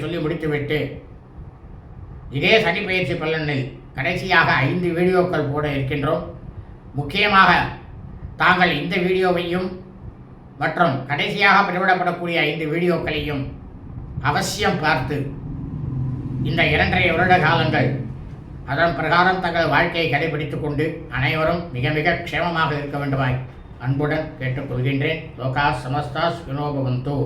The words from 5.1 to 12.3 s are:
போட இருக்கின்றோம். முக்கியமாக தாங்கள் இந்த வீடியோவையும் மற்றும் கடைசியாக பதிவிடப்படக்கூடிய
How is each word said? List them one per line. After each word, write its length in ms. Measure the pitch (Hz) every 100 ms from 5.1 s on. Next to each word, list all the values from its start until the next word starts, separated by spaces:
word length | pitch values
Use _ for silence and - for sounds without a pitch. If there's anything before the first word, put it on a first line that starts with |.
| 185 175 156 135
போட 140 | 147 147
இருக்கின்றோம். 500 | 139 131 143 143 175 175 - - - - - - 135
முக்கியமாக 500 | 147 202 208 196 180 160 120 - - - - - - -
தாங்கள் 300 | 160 180 175 147
இந்த 140 | 165 190 180
வீடியோவையும் 600 | 185 185 175 170 185 185 - - - - - - - - -
மற்றும் 320 | 151 - 165 127 -
கடைசியாக 480 | 147 208 202 202 190 185
பதிவிடப்படக்கூடிய 720 | 180 190 180 180 175 175